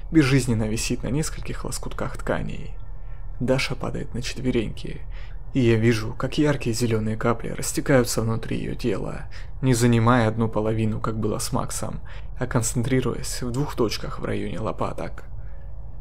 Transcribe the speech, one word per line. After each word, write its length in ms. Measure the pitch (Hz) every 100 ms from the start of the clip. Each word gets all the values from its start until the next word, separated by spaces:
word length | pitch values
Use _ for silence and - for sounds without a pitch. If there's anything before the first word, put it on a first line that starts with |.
| -
безжизненно 580 | 160 131 135 123 113 107
висит 360 | 110 - 123
на 60 | -
нескольких 540 | 135 160 - - 127
лоскутках 540 | - - - - 131 -
тканей. 540 | - 87 - - - - - - - - - -
Даша 360 | 123 135 - -
падает 400 | 117 117 101 110
на 80 |
четвереньки, 760 | - - 127 117 107 - - - - - - - -
и 60 | 139
я 160 | 117 113
вижу, 400 | 113 113 110 -
как 220 | 131 -
яркие 340 | 147 139 120
зеленые 440 | 107 117 110 110 110
капли 320 | 117 113 -
растекаются 760 | - - - 147 135 113 -
внутри 340 | 110 113 - 120
ее 160 | 107
тела, 520 | - 120 95 101 - - - - -
не 140 | 131 120
занимая 520 | 120 117 113 123 110
одну 220 | 107 110
половину, 500 | 107 107 110 110 113
как 200 | 113 110
было 180 | 104 98
с 140 | -
Максом, 480 | 110 - - 98 - - - - -
а 80 | 127
концентрируясь 960 | 123 110 123 117 131 120 - - -
в 80 | 127
двух 240 | 123 151 -
точках 440 | 113 - - -
в 60 | -
районе 340 | 104 104 -
лопаток. 680 | 98 - 101 - 82 - - - - - - - - -